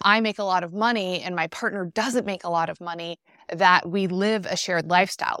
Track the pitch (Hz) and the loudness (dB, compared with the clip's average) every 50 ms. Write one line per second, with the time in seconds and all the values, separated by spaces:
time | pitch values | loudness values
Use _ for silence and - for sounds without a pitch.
0 | - 202 208 226 226 214 202 - 208 190 185 180 170 170 170 208 220 240 240 214 | 2 4 4 4 2 0 -2 -2 -2 0 0 0 0 -2 -2 0 0 2 2 0
1 | 185 185 180 165 117 180 180 170 160 170 - - 233 226 185 202 185 170 - 220 | 0 -2 -4 -4 -4 -4 -2 -2 -4 -4 -4 -4 -4 -4 -4 -4 -6 -4 -2 -2
2 | 220 262 240 247 208 208 196 175 - 175 170 165 160 170 165 - 175 170 170 170 | -2 0 0 -2 -2 -2 -4 -6 -4 -2 -2 0 -2 -2 -4 -8 -10 -10 -10 -8
3 | 170 170 170 - _ _ _ _ _ - - 165 190 180 180 - - 175 170 202 | -8 -10 -12 -12 _ _ _ _ _ -10 -2 4 6 6 6 6 4 0 0 0
4 | 190 180 180 185 196 214 220 214 180 - - 175 - - 180 165 156 160 175 180 | 0 0 0 0 2 2 0 0 -2 -4 -4 -4 -2 -2 -2 -2 0 2 4 4
5 | 196 196 - - - - - - | 4 2 -2 -4 -4 -4 -4 -4